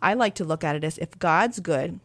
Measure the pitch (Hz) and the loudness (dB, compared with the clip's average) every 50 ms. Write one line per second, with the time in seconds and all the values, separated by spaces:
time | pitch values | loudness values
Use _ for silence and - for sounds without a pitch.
0 | - 185 214 254 233 202 - - 175 156 160 160 175 151 147 151 156 156 - - | 0 0 2 2 0 0 0 -2 -2 -2 -2 -2 0 -2 -2 -2 -2 -4 -4 -6
1 | 165 - - - - 170 156 175 220 247 - 202 175 170 151 131 143 170 170 190 | -10 -10 -6 -2 2 4 4 4 4 2 -2 -4 -2 -2 0 0 -2 -4 -8 -12